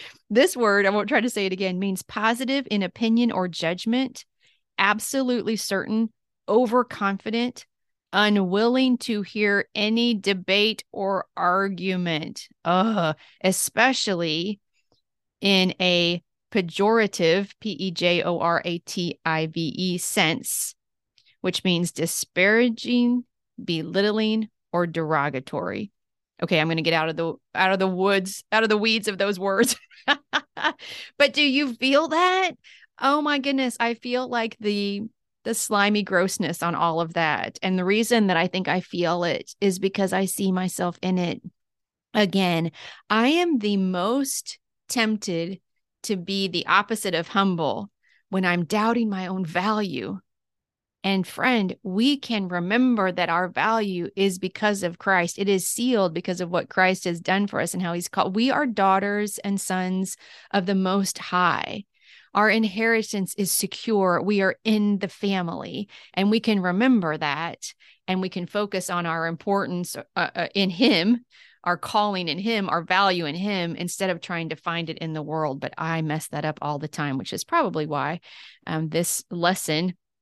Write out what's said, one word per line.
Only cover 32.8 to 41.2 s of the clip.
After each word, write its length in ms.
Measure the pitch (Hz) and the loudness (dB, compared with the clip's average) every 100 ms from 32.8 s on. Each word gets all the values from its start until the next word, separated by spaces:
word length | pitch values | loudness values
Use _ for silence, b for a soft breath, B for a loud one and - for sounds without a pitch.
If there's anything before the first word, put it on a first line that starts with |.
| B - | B -2
Oh 200 | 269 294 | 2 2
my 180 | 294 285 | 2 0
goodness, 380 | 269 269 254 - | 0 0 0 0
I 140 | 233 | -2
feel 340 | 226 247 247 254 | -2 -4 -4 -2
like 280 | 240 226 - | -2 -4 -4
the, 420 | 208 208 202 202 220 _ _ _ | -2 0 -2 -4 -8 _ _ _
the 100 | - | -4
slimy 500 | 226 - 208 202 214 | -4 0 2 4 2
grossness 600 | 196 185 185 - 160 175 | 2 2 2 0 -4 -2
on 120 | 170 | -2
all 260 | 175 170 165 | 0 0 0
of 140 | 165 | -2
that. 440 | 165 160 127 - - | 0 0 0 -4 -6
And 180 | 190 185 | -2 0
the 60 | |
reason 440 | 180 208 226 233 202 | 2 2 4 4 4
that 80 | 165 | 2
I 100 | 175 | 0
think 220 | 185 185 | 0 -2
I 120 | 180 | -2
feel 440 | - 175 170 175 | -2 -2 0 0
it 300 | 170 - - - | 0 -2 -6 -2
is 180 | 202 185 | 0 0
because 340 | 196 196 190 | 0 0 0
I 120 | 185 | 0
see 280 | 190 - 196 | -2 0 0
myself 440 | 185 185 - 180 175 | 0 -2 -2 -4 -2
in 160 | 180 | -2
it. 240 | 185 | 0